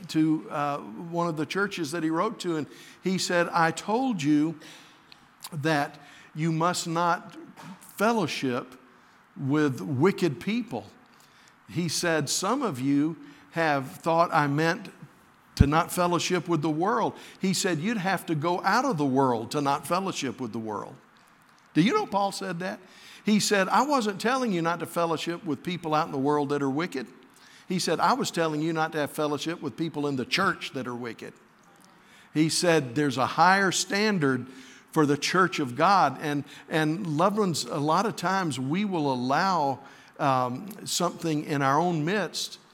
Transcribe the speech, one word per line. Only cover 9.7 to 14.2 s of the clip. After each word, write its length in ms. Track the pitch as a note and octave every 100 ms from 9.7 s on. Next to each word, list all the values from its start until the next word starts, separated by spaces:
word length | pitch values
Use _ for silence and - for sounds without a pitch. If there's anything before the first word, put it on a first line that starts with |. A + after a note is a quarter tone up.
| A#2+
wicked 600 | F3+ B2+ F#3 G3 E3+ C3
people." 480 | F#3+ A#3 A3+ A2+ G2+ - - - - _ - _ -
He 180 | A#2+ E3+
said, 440 | - F3 D#3+ C#3
"Some 320 | - F#3+ C4+
of 180 | A#3 B2
you 340 | C3+ C#3+ D#3 D#3+ - - -
have 400 | E3 D#3+ C#3 C3
thought 420 | - E3+ E3